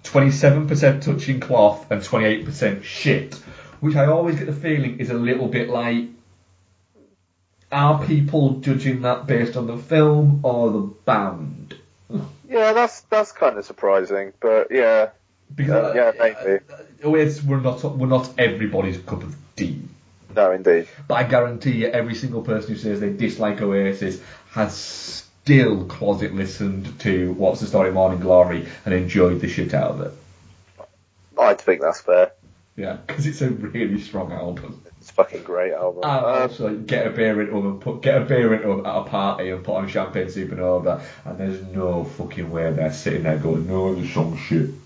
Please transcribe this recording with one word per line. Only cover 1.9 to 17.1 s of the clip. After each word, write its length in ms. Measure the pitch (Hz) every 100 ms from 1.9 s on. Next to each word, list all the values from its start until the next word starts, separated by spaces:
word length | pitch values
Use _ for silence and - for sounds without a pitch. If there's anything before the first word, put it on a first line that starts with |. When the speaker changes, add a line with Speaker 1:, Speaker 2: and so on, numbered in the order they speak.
Speaker 1:
and 120 | 104
twenty-eight 420 | - 113 107 110 -
percent 380 | - 107 98 -
shit, 500 | - 147 - - - - - - -
which 140 | 151 147
I 100 | 143
always 280 | 160 170 147
get 100 | 156
the 60 |
feeling 460 | 143 165 147 120 -
is 100 | 117
a 40 | 120
little 320 | 120 127 117
bit 220 | 120 113
like, 360 | 120 120 117 117 - _ _ _ _ _ _ _ _ _ _ _ _ _ _ _
are 320 | 143 143 147
people 560 | - 151 - 156 135 -
judging 400 | 143 127 135 123
that 240 | 123 123 -
based 280 | 120 117 127
on 120 | 117
the 100 | 120
film 600 | - 156 151 147 147 143
or 280 | 131 120 117
the 80 | 104 - - -
band? 680 | 110 98 85 73 58 - - _ _ _ 202 - - -
Speaker 2:
Yeah, 240 | 233 220
that's, 280 | 220 233 -
that's 300 | _ 214 208
kinda 320 | - - 107
surprising, 680 | - - 98 98 92 98 98 _
but 260 | 117 110 -
yeah. 380 | 127 117 110 107 _ _ _ _
Speaker 1:
Because, 380 | 143 139 139 -
Speaker 2:
Uh, 20 | 120
yeah, 160 | 117 113
Speaker 1:
uh, 140 | 113 107 98
Speaker 2:
maybe. 140 | 98 - - - -
Speaker 1:
uh, 40 |
Oasis 360 | 147